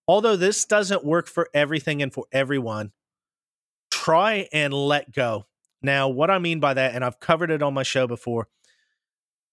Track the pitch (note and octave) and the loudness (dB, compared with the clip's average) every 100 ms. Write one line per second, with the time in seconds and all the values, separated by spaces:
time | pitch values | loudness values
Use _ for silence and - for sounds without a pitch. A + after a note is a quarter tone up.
0 | - G3+ A#3 F#3+ F#3 G#3 - G#3+ F#3 G3 | 2 2 4 2 2 0 0 0 2 -2
1 | C#3+ E3+ - - E3+ D3 C#3+ D#3 D#3+ D3 | 0 -2 -2 -4 0 0 0 -2 -4 -4
2 | C3+ - - C3+ C3+ C#3 A#2 G#2+ G#2+ _ | -4 -6 -2 -2 0 0 -2 -6 -8 _
3 | _ _ _ _ _ _ _ _ - - | _ _ _ _ _ _ _ _ -8 -4
4 | - E3 G#3+ G#3 - D3+ C#3+ C#3 C#3+ D3 | 2 4 4 0 -2 -2 -2 0 0 0
5 | - C#3 B2 G#2+ - _ _ - C#3 C#3 | -2 -4 -2 -4 -10 _ _ -6 -2 0
6 | C3+ B2+ E3 F#3+ E3+ D#3+ C#3+ C3 C3 A#2+ | 0 2 2 2 0 0 0 2 0 0
7 | B2 - - E3 E3+ D#3 C#3+ C3+ C3 C3+ | -6 -6 0 0 2 0 -2 -2 -2 0
8 | B2 A#2+ B2 A#2 G#2+ _ _ _ _ _ | -2 -4 -4 -4 -6 _ _ _ _ _
9 | _ _ _ _ _ | _ _ _ _ _